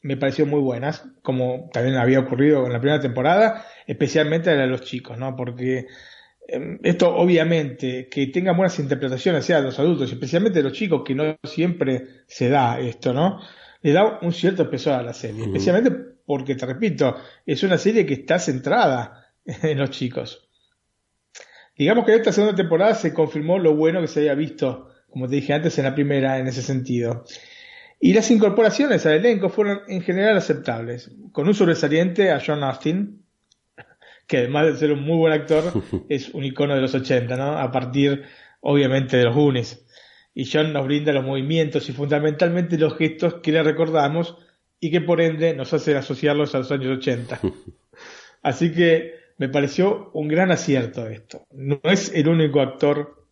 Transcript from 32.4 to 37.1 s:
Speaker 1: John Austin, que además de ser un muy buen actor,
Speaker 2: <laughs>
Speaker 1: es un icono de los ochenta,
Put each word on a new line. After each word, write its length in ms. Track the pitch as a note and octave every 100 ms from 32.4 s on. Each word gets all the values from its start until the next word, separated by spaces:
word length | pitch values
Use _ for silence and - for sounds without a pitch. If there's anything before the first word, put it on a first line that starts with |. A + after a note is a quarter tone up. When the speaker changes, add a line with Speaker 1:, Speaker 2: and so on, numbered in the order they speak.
| -
Speaker 1:
John 180 | D3
Austin, 600 | C#3 C3 - F3+ G#3 - _ _ _ _ _ - - _ _ - _
que 100 | C#3
además 300 | A#2+ D3 D#3+
de 80 | C3
ser 140 | D3+
un 100 | C#3+
muy 140 | C#3+ E3
buen 160 | D#3+
actor, 300 | D#3 C#3+ D#3 E3+ A#2 -
Speaker 2:
<laughs> 180 | F#2+ -
Speaker 1:
es 200 | C#3 -
un 140 | E3
icono 320 | C#3 C3 C#3+ C#3
de 60 |
los 140 | C3 C3
ochenta, 400 | C3